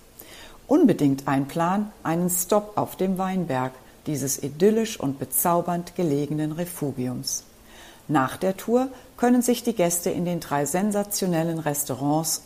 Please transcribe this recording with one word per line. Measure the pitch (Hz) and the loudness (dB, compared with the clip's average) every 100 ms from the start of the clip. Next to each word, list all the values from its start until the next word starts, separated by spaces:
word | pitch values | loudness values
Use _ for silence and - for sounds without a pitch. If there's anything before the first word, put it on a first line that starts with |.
| - - - - - - - | -20 -20 -20 -20 -20 -20 2
Unbedingt | 294 285 170 147 135 - | 6 6 6 4 2 0
einplanen, | 139 139 165 165 196 208 - | 0 0 -2 0 0 -2 -6
einen | - 165 180 | -4 0 0
Stopp | 175 - 208 208 - | 0 2 2 2 -2
auf | 127 - | -4 -2
dem | 190 185 | -2 0
Weinberg | 190 190 170 131 131 - - - - | -2 -2 -2 -2 -2 -6 -18 -12 -6
dieses | 147 135 - | -2 -2 -4
idyllisch | 143 147 196 220 220 - | -6 2 4 4 0 -2
und | 135 135 | -4 -4
bezaubernd | 131 - 180 170 170 175 175 | -4 -2 2 2 0 -4 -4
gelegenen | - 175 139 147 151 156 | -2 0 0 0 -2 -2
Refugiums. | 156 175 - 147 123 127 127 135 - - - - - - - - | -4 -6 -4 -6 -4 -4 -6 -6 -8 -10 -20 -20 -20 -20 -18 -2
Nach | 147 131 - | 2 2 0
der | 190 190 | -2 -2
Tour | - 240 262 262 - - | 0 2 2 -4 -18 0
können | 240 247 | 4 4
sich | 240 240 | 4 2
die | - | 0
Gäste | - 175 170 190 | 2 2 0 -2
in | - | -2
den | 175 170 | -2 -2
drei | - 143 | -2 -2
sensationellen | 143 180 208 202 202 - 185 165 165 160 | 0 0 0 0 -2 -2 0 2 0 -2
Restaurants | 156 143 - 127 143 156 160 - | -2 -2 -2 -2 0 2 0 -4